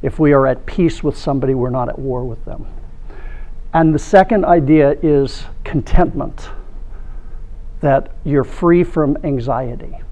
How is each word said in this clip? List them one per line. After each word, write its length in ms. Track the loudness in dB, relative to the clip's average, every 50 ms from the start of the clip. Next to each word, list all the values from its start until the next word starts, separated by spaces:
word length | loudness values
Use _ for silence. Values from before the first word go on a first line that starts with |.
| -4
If 160 | -4 0 2
we 160 | 4 4 6
are 120 | 6 4
at 200 | 4 2 -2 -4
peace 360 | -8 -2 0 2 0 0 0 -4
with 140 | -4 -4
somebody, 380 | -4 -4 -2 -2 0 0 0 0
we're 160 | 0 0 -2
not 180 | -2 -2 -4 -4
at 100 | -4 -6
war 260 | -4 -4 -4 -4 -4
with 200 | -6 -8 -8 -8
them. 220 | -10 -8 -8 -10 -10 -10 -12 -12 -12 -14 -12 -12 -12 -12 -10 -10 -10 -10 -10 -10 -10 -10 -10 -10 -2 0
And 220 | 4 4 4 4
the 40 | 2
second 460 | 0 4 6 6 6 6 4 0 4
idea 520 | 4 4 4 6 6 6 6 6 4 4 2 2
is 420 | 2 4 4 2 0 -2 -8 -10 -10 -10 -8 -8
contentment, 880 | -4 -4 -4 -2 4 6 6 6 6 2 -4 -6 -6 -8 -10 -12 -10 -12 -12 -12 -12 -12 -10 -10 -10 -10 -10 -10 -10 -10 -10 -10 -10 -10 -10 -10 -10 -12 -12 -10 -10 -10 -2
that 300 | 0 2 2 2 2 -2 -10 -8 -4
you're 200 | 0 2 2 0
free 400 | 0 -4 0 4 4 6 6 4
from 320 | 2 2 0 2 2 0 0 -2
anxiety. 720 | -2 -2 -2 -2 -2 -2 -2 -2 -4 -6 -8 -10 -10 -10 -10 -10 -12